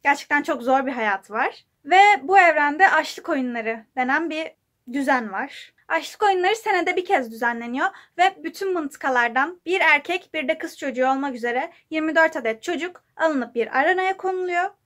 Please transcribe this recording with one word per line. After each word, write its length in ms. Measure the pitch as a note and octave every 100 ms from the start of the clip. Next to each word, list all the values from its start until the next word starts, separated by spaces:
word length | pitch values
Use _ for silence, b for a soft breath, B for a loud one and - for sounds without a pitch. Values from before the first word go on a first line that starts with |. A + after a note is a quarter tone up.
Gerçekten 400 | C#4+ C#4+ - D4
çok 200 | C#4+ C#4
zor 220 | A#3 C4 C4
bir 60 |
hayatı 420 | B3 G#3+ G3 _
var. 320 | G#3+ C#4+ - _ _ C#4+
Ve 140 | F4+ G4+ G4+
bu 160 | C#4 G4
evrende 500 | F4 D4+ D4 D4 F#4+
açlık 400 | - C#4+ - -
oyunları 560 | D4 B3+ A#3+ A3 A3+ - -
denen 340 | B3+ C#4+ E4
bir 220 | D#4 D#4+ _ _ _ -
düzen 380 | B3+ C4+ C4 A3
var. 420 | F#3+ B3+ - - _ -
Açlık 360 | D#4+ D4 -
oyunları 320 | G4+ F#4 F4+ A4
senede 400 | G#4+ F#4+ F4+ F#4
bir 100 | F4+
kez 260 | D4 A#3+
düzenleniyor 560 | A3+ A#3+ A#3 A#3 B3+ F4+ B B -
ve 260 | F#4 F#4+
bütün 300 | D#4+ E4+ G4
mıntıkalardan 880 | F4+ D4 - D4 B3 A#3 A#3 D4 F4+ -
bir 160 | F#4
erkek 480 | D#4+ D4 D4 F#4 -
bir 140 | D#4 C4+
de 100 | D#4+
kız 200 | E4 -
çocuğu 300 | C#4+ A#3+ C4
olmak 280 | C4+ C#4 A#3+
üzere 360 | A#3 A#3+ E4 b b
yirmi 260 | D#4 D#4 D#4
dört 200 | D#4+ D#4+
adet 280 | A3+ A3
çocuk 400 | - D#4+ F4 F4+ _ -
alınıp 380 | D#4+ C#4+ A3+ A#3
bir 240 | C4+ C4
arenaya 380 | D4+ F#4 F#4 F#4+
konuluyor. 520 | F#4 F#4 F4+ F4 F#4 -